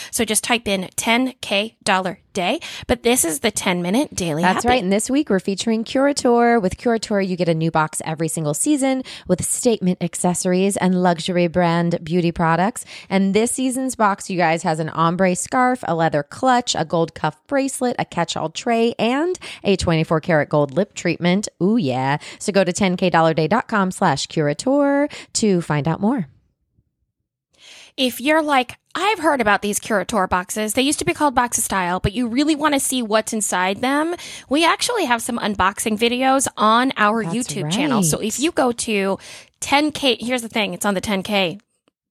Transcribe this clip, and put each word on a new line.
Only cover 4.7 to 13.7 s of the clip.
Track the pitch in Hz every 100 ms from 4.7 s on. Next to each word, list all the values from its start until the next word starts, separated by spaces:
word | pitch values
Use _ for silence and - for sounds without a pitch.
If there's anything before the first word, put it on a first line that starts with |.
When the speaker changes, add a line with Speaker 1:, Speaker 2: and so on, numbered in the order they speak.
| 254
Speaker 2:
And | 185
this | 202 -
week | 269 302
we're | 190
featuring | - 196 - 226
Curator. | 226 262 277 285 254 240 240 233
With | 185 -
Curator, | 240 226 - 202
you | 196 180
get | 170
a |
new | 160 160
box | 160 156 -
every | - 156 160
single | - 147
season | 143 294 294 269 262 - - -
with | 180
statement | - - 247 226 185 185
accessories | 170 - 180 170 185 180 196 190
and | 185 185
luxury | 180 165 - 180 175
brand | 175 170 170 170 170
beauty | 160 180 170
products. | 170 165 165 190 - - - -
And | 196 196
this | 196 240
season's | - 262